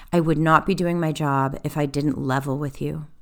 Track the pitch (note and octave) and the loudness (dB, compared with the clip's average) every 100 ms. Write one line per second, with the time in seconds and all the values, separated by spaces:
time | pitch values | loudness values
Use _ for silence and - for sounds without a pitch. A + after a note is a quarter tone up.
0 | - F3 D#3+ D3+ D#3+ D#3+ - F#3 F3 F3 | -2 2 2 2 4 4 4 0 0 0
1 | D#3+ D3 D3 C#3 C3+ D3 D3 D#3 D3 C#3 | -2 -2 0 2 0 -2 -6 -2 -2 0
2 | D3 B2+ C3+ C3+ C#3 C#3 D3 - C#3+ D#3 | -2 -2 -2 -2 -2 -4 -4 -6 -6 -6
3 | D3 - | -12 -16